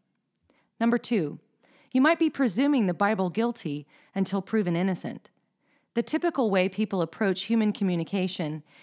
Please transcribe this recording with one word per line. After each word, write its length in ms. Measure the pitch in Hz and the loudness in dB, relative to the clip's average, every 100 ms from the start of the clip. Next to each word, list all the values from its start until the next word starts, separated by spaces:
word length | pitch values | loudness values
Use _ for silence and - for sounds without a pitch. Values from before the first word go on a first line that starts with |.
| _ _ _ _ _ _ _ - | _ _ _ _ _ _ _ -4
Number 200 | 233 233 | 0 0
two, 400 | - 233 151 156 _ _ _ _ _ | 0 -2 -2 -6 _ _ _ _ _
you 100 | 254 | 2
might 180 | 285 330 | 4 4
be 100 | 320 | 2
presuming 560 | - 254 175 277 285 196 | 2 0 2 2 4 2
the 80 | |
Bible 380 | 170 202 208 180 | 2 0 2 0
guilty 560 | 196 233 233 156 147 143 - _ | 0 -2 -4 -6 -8 -10 -20 _
until 280 | 196 190 196 | -4 -2 -2
proven 320 | 190 220 180 170 | -2 0 0 0
innocent. 560 | 190 180 - - - _ _ _ _ _ _ - | 0 -2 -6 -12 -16 _ _ _ _ _ _ -4
The 80 | |
typical 480 | 233 320 349 - 226 | -2 -2 0 0 2
way 180 | 190 185 | 2 2
people 320 | 190 214 190 | 0 -2 -2
approach 420 | 165 - 202 190 | -2 -2 -2 -2
human 300 | - 226 214 | 0 0 0
communication 880 | 202 196 175 165 202 180 - 156 156 - - | 0 0 -2 -2 -2 -2 -4 -6 -6 -12 -20